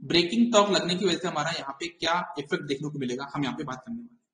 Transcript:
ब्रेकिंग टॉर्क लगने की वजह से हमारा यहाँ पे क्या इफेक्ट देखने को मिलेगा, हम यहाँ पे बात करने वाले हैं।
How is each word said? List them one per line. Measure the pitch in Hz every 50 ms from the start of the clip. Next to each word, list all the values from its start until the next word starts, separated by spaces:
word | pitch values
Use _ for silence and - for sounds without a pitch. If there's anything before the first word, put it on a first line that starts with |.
| -
ब्रेकिंग | 135 143 170 170 175 226 226 233 - -
टॉर्क | 208 202 202 190
लगने | 160 151 175 180
की | 180 208
वजह | 185 170 160
से | - 180
हमारा | 160 156 147 160 170
यहाँ | 156 135 139 139
पे | - 170 170
क्या | - _ - 165 165 180 175 - - -
इफेक्ट | 139 - 190 175 147
देखने | 143 139 - 156 147
को | 147 143
मिलेगा, | 135 123 123 127 139 139 -
हम | 147 143
यहाँ | 127 117
पे | - -
बात | - 127 131 -
करने | 117 117
वाले | 117 -
हैं। | - _ _ _ _